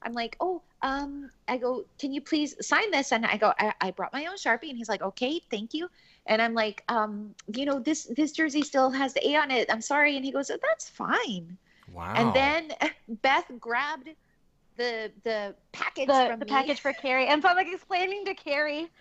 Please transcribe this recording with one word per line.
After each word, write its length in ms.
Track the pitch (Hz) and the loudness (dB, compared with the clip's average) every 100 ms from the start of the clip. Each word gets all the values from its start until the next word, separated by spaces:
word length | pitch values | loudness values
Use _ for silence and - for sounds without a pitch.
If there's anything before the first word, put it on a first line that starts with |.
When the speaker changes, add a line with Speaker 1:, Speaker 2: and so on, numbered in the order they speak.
Speaker 1:
I'm 100 | 233 | -8
like, 220 | 233 233 - | -4 -6 -4
"Oh, 220 | 349 359 - _ | -4 -4 -8 _
um," 480 | 269 269 285 285 277 - - | -2 -2 -4 -8 -12 -12 -6
I 100 | 247 | -2
go, 280 | 247 254 - - | -2 -4 -6 -8
"Can 120 | 285 | -6
you 100 | 269 | -6
please 340 | - 311 294 - - | -2 0 0 -4 0
sign 240 | 302 440 | 2 2
this?" 200 | 302 269 | 0 2
And 140 | 226 220 | 2 2
I 120 | 208 | 4
go, 160 | - - | 4 4
"I, 140 | 214 - | 0 0
I 100 | - | -4
brought 220 | - 175 | -4 -6
my 120 | 269 320 | -6 -8
own 100 | 392 | -4
Sharpie." 340 | 277 226 320 | 0 0 -2
And 80 | 240 | -8
he's 120 | 226 | -4
like, 120 | 196 | -4
"Okay, 400 | 190 - 247 330 - | -4 -2 -2 -2 -4
thank 220 | 214 226 | -6 -4
you." 160 | 311 349 - _ _ - | -6 -8 -10 _ _ -2
And 160 | 220 | 2
I'm 120 | 233 | 2
like, 300 | 226 214 202 - | 0 -2 -4 -2
"Um, 460 | 233 214 208 208 - - | 0 0 -4 -10 -12 -10
you 120 | 220 285 | -4 -2
know, 140 | 277 | 0
this, 260 | 240 311 - 240 | 0 -2 -2 0
this 160 | 302 | 0
jersey 300 | - 320 285 | 2 0 2
still 260 | 277 277 262 | 2 4 4
has 240 | 262 269 | 2 0
the 120 | - 269 | 0 2
A 60 | 294 | 2
on 160 | 285 | 4
it. 200 | 254 - | 2 2
I'm 100 | 226 | 0
sorry." 340 | - 285 294 277 | 0 2 4 2
And 100 | 262 | -2
he 60 | |
goes, 180 | 262 277 | -2 -2
"Oh, 80 | - 554 | -2 0
that's 220 | 640 - | -2 -4
fine." 680 | - 196 359 415 185 165 185 _ _ - | -8 -2 0 0 -4 -8 -16 _ _ -20
Speaker 2:
Wow. 200 | 87 180 214 | -10 -2 2
Speaker 1:
And 180 | 226 | 4
then 380 | 262 269 320 311 - 302 - - | 4 4 2 -4 -4 -4 -4 -12
<laughs> 140 | 220 | -2
Beth 240 | 269 294 - 247 | 2 2 0 -8
grabbed 500 | 233 240 294 311 262 311 _ _ _ _ _ - | -4 -2 -2 -6 -12 -20 _ _ _ _ _ -6
the, 340 | 240 226 214 214 | -4 -4 -6 -8
the 300 | 233 214 202 190 _ | -4 -2 -4 -10 _
package 340 | - - - 269 | -6 -4 0 4
Speaker 3:
The, 200 | 269 247 | 6 4
Speaker 1:
from 100 | 226 | 2
Speaker 3:
the 60 | 214 | 0
Speaker 1:
me. 40 | |
Speaker 3:
package 280 | 269 269 277 | 2 2 0
for 140 | 277 | -2
Carrie. 340 | 277 269 254 254 | -2 0 2 4
And 140 | 294 | 4
so 80 | 370 | 6
I'm, 80 | 359 | 4
like, 100 | 370 | 2
explaining 560 | 370 - 370 370 403 392 | -4 -2 0 0 -2 -4
to 80 | |
Carrie, 560 | 381 - 285 302 294 330 - | -6 -2 0 0 -2 -6 -10